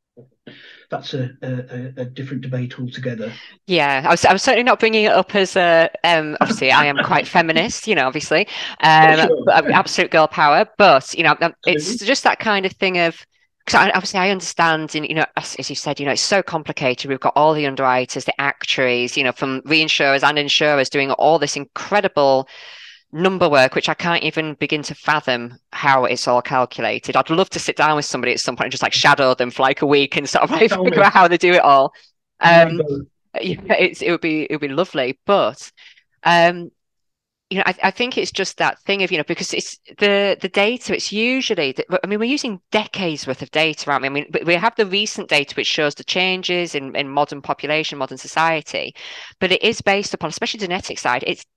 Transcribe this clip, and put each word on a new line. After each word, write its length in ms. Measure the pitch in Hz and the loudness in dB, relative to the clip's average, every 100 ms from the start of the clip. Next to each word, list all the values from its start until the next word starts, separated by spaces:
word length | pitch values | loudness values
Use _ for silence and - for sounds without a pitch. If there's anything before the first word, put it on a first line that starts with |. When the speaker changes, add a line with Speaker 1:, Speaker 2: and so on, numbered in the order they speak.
| _ _ - _ - - - - - | _ _ -20 _ -20 -20 -20 -20 -12
Speaker 1:
that's 240 | 139 - | -12 -8
a, 180 | 139 127 - | -8 -8 -8
a, 60 | 127 | -10
a, 460 | 127 123 123 131 131 | -10 -10 -12 -12 -12
a 40 | 127 | -12
different 360 | - 131 131 | -10 -10 -10
debate 380 | 131 127 123 - | -8 -8 -8 -8
altogether. 540 | 123 - 127 113 110 - - - - | -12 -8 -10 -8 -10 -12 -20 -16 -4
Speaker 2:
Yeah, 380 | 175 143 135 139 | 0 0 0 2
I 40 | |
was, 160 | 170 - | 4 4
I 80 | |
was 100 | 190 | 4
certainly 200 | - 233 | 2 2
not 160 | 240 208 | 2 2
bringing 260 | 220 220 214 | 2 2 2
it 60 | |
up 220 | - 185 202 | 2 2 0
as 200 | 190 190 | 0 2
a, 340 | 175 165 165 - | 4 4 4 2
um, 320 | 170 165 156 151 | 2 2 0 -2
obviously 300 | - 110 131 | -2 0 2
I 140 | 127 147 | 4 4
am 120 | 139 | 0
quite 300 | 131 151 - | 0 0 0
Speaker 1:
<laughs> 0 | |
Speaker 2:
feminist, 600 | 180 165 160 220 - 214 | 0 2 0 -2 -4 -4
you 80 | 175 | 0
know, 100 | 131 | 0
obviously, 400 | 147 - 156 208 - - - | -2 -2 -2 -2 -8 -12 0
um, 360 | 156 156 160 156 | 6 8 8 6
Speaker 1:
Sure. 240 | 160 151 - | 4 2 2
Speaker 2:
but, 200 | 160 143 | 2 4
uh, 80 | |
absolute 380 | 180 190 - 175 | 2 0 -2 0
girl 160 | 165 156 | 2 2
power. 380 | - 151 156 214 - | 2 4 4 2 4
But, 360 | 196 135 - - | 6 6 4 0
you 80 | |
know, 120 | 160 147 | 2 2
um, 120 | 170 - - | 0 -2 -2
it's 200 | 175 160 | -2 -2
Speaker 1:
Absolutely. 220 | 240 208 | -6 -2
Speaker 2:
just 160 | 269 - | 0 0
that 140 | - | 0
kind 260 | 220 202 190 | 0 -2 -2
of 80 | |
thing 240 | - 190 180 | -4 -2 0
of, 180 | 170 - - _ _ _ - | 0 -2 -14 _ _ _ 0
'cause 100 | - | 2
I, 140 | 190 | 4
obviously 280 | 185 180 190 | 2 -2 -2
I 120 | 185 | 0
understand, 640 | 190 175 - 165 156 156 151 | -2 -4 0 0 0 -4 -6
and, 120 | 151 | -4
you 80 | 156 | -2
know, 100 | - - | -2 -4
as, 180 | - - | -8 -10
as 140 | 135 | -10
you 60 | 143 | -8
said, 240 | 156 143 | -6 -6
you 60 | 139 | -4
know, 60 | |
it's 100 | 120 | -2
so 220 | - 202 | 0 0
complicated. 680 | - 165 147 - 135 127 139 | 0 -6 -6 -4 -2 -2 -4
We've 100 | 135 | -4
got 140 | - - | 0 2
all 180 | 156 | 2
the 120 | 151 143 | 2 -2
underwriters, 580 | 135 131 127 127 135 135 | -2 0 0 -2 -6 -6
the 140 | - | -4
actuaries, 720 | 139 - - - 131 120 123 - | -4 -4 -4 0 0 0 -2 -2
you 80 | |
know, 80 | 131 | -2
from 300 | - 139 131 | -2 -4 -6
reinsurers 680 | 127 160 156 - 143 139 143 | 0 0 0 0 2 4 2
and 100 | 151 | 0
insurers 520 | 143 - 151 143 131 | 0 0 2 2 0
doing 220 | 147 139 | -2 -2
all 280 | - 151 160 | 0 2 2
this 160 | 143 143 | 0 -6
incredible 920 | 139 - - 208 196 - 139 135 135 - - - - - _ | -10 -12 -4 -2 0 2 2 2 -2 -12 -20 -20 -20 -20 _
number 360 | 156 190 190 170 | -2 0 2 2
work, 260 | 147 131 160 | 4 4 2
which 140 | - | -4
I 40 | |
can't 300 | 156 175 170 | -4 -2 -2
even 300 | 156 165 156 | -2 -4 -6
begin 300 | 147 147 156 | -6 -4 -4
to 120 | 143 151 | -6 -8
fathom 640 | - 151 - 120 120 123 _ | -2 -2 0 -4 -4 -16 _
how 320 | - 139 135 123 | -4 2 2 2
it's 240 | 120 - | -2 0
all 120 | 123 | 0
calculated. 760 | - 135 123 - 113 117 - 135 | 0 -2 -2 -4 -6 -6 -2 -2
I'd 120 | 135 | 0
love 200 | 165 190 | 0 0
to 100 | - | -2
sit 160 | - - | -6 0
down 220 | 151 151 | 0 0
with 80 | 143 | -2
somebody 260 | 131 120 | -4 -2
at 80 | - | -2
some 160 | - 123 | -4 -4
point 120 | 127 | -6
and 40 | |
just, 100 | - | -2
like, 100 | - | -2
shadow 420 | - 147 143 131 127 | 2 4 4 4 2
them 160 | 123 | -2
for, 120 | - | 0
like, 180 | 131 139 | 0 2
a 40 | 143 | 2
week 300 | 147 139 160 | 2 2 -2
and 140 | 139 | -2
sort 160 | - - | 0 2
of, 60 | |
like, 180 | 285 220 | 2 2
Speaker 1:
Tell 160 | 190 185 | 2 0
Speaker 2:
figure 160 | 196 | 4
Speaker 1:
me. 40 | 196 | 4
Speaker 2:
out 60 | |
how 160 | 190 175 | 6 4
they 80 | 175 | 4
do 160 | 180 | 4
it 80 | 175 | 4
all. 320 | 143 139 135 - _ _ _ - | 6 6 4 -2 _ _ _ 0
Speaker 1:
Tell 240 | 170 170 165 | 6 8 6
me 40 | |
Speaker 2:
Um, 80 | 165 | 4
Speaker 1:
about 220 | 151 139 135 _ _ - | -4 -6 -10 _ _ -10
it. 180 | 185 - - | -6 -6 -2
Speaker 2:
yeah, 60 | |
it's, 280 | 214 - - | 0 0 -2
it 100 | 151 | -4
would 100 | 170 | -2
be, 220 | 165 156 | -2 -4
it 80 | 147 | -4
would 100 | 151 | -6
be 80 | 143 | -6
lovely. 500 | 139 185 156 127 139 - | -4 -4 -2 -4 -4 0
But, 440 | 196 117 127 - _ - _ _ _ | 2 0 -4 -16 _ -20 _ _ _
um, 480 | 165 170 170 175 170 _ _ _ _ _ _ _ - | 2 4 4 2 -10 _ _ _ _ _ _ _ -10
you 80 | 185 | -4
know, 60 | 185 | -4
I, 100 | 185 | -2
I 80 | 190 | -2
think 260 | - 247 247 | -2 -6 -4
it's 140 | 175 | -6
just 280 | - 190 - | -4 -6 -4
that 200 | 160 - | -4 -4
thing 200 | - 196 | -4 -4
of, 80 | 185 | -2
you 60 | 175 | -4
know, 80 | 151 | -4
because 260 | 165 180 | -6 -6
it's 240 | - - - _ - | -8 -10 -14 _ -2
the, 400 | 202 202 202 - | 0 2 0 -2
the 80 | 185 | -4
data, 480 | 196 208 247 - 185 | -2 0 -2 -4 -6
it's 160 | - | -4
usually, 640 | 208 233 262 - 185 139 | -4 -2 -2 -2 -2 -2
the, 120 | 131 - 180 | -4 -4 -4
I 60 | 180 | -2
mean, 100 | 208 | -4
we're 60 | 233 | -2
using 300 | 285 254 185 _ | -4 -4 -10 _
decades 560 | 214 208 - 180 147 - | -4 -4 -6 -6 -6 -8
worth 140 | 131 | -8
of 100 | 135 | -6
data, 400 | 156 160 151 - | -2 -2 -2 -2
aren't 120 | 135 | -2
we? 40 | 135 | -2
I 40 | |
mean, 140 | 143 147 | -6 -6
we, 100 | 160 165 | -6 -2
we 80 | 175 | 0
have 200 | 226 - | 0 -2
the 80 | 202 | -2
recent 420 | 196 214 - 185 | -2 -4 -8 -4
data 260 | 151 139 - | -2 -2 -6
which 120 | 110 | -4
shows 280 | - 151 - | -2 -2 -4
the 100 | - | -6
changes 680 | 185 185 185 185 175 175 147 | -2 -2 -2 -4 -4 -4 -6
in, 200 | 135 - | -8 -6
in 140 | 139 | -4
modern 320 | 143 143 143 | -2 -4 -6
population, 560 | - 143 143 156 156 147 | -8 -8 -4 -4 -4 -8
modern 200 | 131 131 | -10 -12
society, 800 | - - 165 160 - - 65 - - - - - | -8 -2 0 0 -4 -8 -10 -12 -18 -18 -18 -4
but 100 | 185 | -2
it 100 | 185 | 0
is 200 | 214 226 | -2 -2
based 320 | - 196 202 | -2 -2 -2
upon, 160 | 185 160 | -8 -8
especially 300 | - 247 226 | -8 -8 -8
the 80 | 190 | -6
genetic 300 | 185 - - | -8 -8 -8
side, 280 | 135 123 - | -4 -4 -4
it's 180 | 170 - | -8 -12